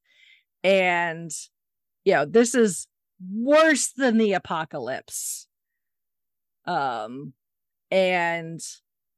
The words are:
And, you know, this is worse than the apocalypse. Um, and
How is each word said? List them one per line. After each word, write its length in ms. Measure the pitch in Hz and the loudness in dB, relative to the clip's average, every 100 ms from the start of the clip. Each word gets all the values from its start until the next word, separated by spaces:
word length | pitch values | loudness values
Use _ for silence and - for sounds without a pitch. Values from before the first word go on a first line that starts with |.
| _ _ _ _ _ _ | _ _ _ _ _ _
And, 680 | 180 190 185 175 170 165 165 - - _ _ _ _ _ | 0 2 2 0 -2 -4 -10 -14 -16 _ _ _ _ _
you 100 | 196 | 2
know, 100 | 165 | 2
this 300 | 147 208 240 | 4 2 4
is 320 | 254 220 165 - _ _ _ 185 | 4 2 0 -12 _ _ _ -10
worse 560 | 208 247 302 320 262 - | -4 2 4 6 4 -2
than 260 | - 262 226 | 0 2 4
the 140 | 220 | 2
apocalypse. 1120 | 180 - 170 160 151 120 131 - - - - - _ _ _ _ _ _ _ _ _ _ _ | 0 -2 -6 -6 -8 -8 -8 -10 -10 -10 -10 -14 _ _ _ _ _ _ _ _ _ _ _
Um, 680 | - 170 135 117 107 131 147 - _ _ _ _ _ | -6 -4 -4 -4 -8 -12 -16 -20 _ _ _ _ _
and 680 | 190 185 180 170 170 165 165 - - _ _ _ | 0 2 2 0 -2 -6 -12 -14 -18 _ _ _